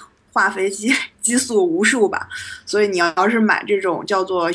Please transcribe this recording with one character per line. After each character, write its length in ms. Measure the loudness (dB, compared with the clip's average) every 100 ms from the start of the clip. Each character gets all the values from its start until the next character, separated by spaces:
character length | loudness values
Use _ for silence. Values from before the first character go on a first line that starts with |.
| -14 _ _
化 180 | 0 0
肥 200 | 0 -4
激-， 240 | -2 -2 -2 -4 _
激 160 | -2 0
素 260 | 0 2
无 200 | 2 2
数 240 | 2 2 2
吧。 200 | 0 -8 -12 -14 -14 -4
所 160 | 0
以 60 | 0
你 100 | 2
要 320 | 0 2 2
是 100 | 2
买 240 | 2 2 0
这 100 | 0
种 240 | 0 -2 -2
叫 180 | -2
做 260 | 0 0 -2